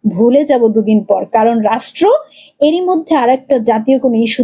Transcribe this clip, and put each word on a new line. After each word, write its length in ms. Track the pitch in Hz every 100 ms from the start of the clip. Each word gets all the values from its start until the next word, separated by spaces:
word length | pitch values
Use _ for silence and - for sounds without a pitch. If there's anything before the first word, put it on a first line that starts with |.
| 208
ভুলে 280 | 170 233 269 294
যাব 120 | 254 226 214
দুদিন 240 | 208 214 208
পর, 140 | 196 - 220
কারণ 200 | 226 233 208
রাষ্ট্র 320 | 226 - - 381 605 - - - _ 294
এরই 160 | 339 359
মধ্যে 240 | 359 320 311
আর 60 | 240 262
একটা 200 | - 262 226
জাতীয় 260 | 220 220 269
কোনো 120 | 262 226
ইস্যু 180 | 226 -